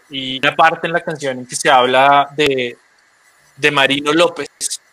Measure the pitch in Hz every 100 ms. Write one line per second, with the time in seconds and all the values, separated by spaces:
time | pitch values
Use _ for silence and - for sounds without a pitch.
0 | _ 135 131 131 143 147 165 170 170 170
1 | 170 151 139 127 123 - 160 131 123 131
2 | 139 143 139 147 147 135 123 120 _ _
3 | _ _ _ _ _ - 147 143 135 139
4 | 147 156 170 - 139 - - - _